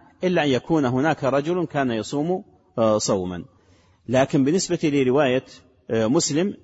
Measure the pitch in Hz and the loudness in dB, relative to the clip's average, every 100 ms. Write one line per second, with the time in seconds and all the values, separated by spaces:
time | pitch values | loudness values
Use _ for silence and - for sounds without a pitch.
0 | - _ 185 175 147 123 - 160 139 127 | -20 _ -2 0 2 0 0 0 2 0
1 | 160 147 135 139 147 180 165 147 131 113 | 0 0 0 0 -2 -4 -4 -2 -2 -2
2 | 107 143 160 185 - _ _ - 113 107 | -4 -4 -2 -4 -8 _ _ 0 2 2
3 | - 101 92 87 - _ _ _ _ _ | 0 -2 -2 -8 -12 _ _ _ _ _
4 | - 127 135 151 135 185 - 170 160 143 | -2 0 2 2 2 0 -2 -2 0 0
5 | 123 135 135 127 - - _ _ - 113 | 2 2 2 0 -4 -14 _ _ -4 -2
6 | 110 160 - 143 196 - | 0 0 0 -2 -4 -6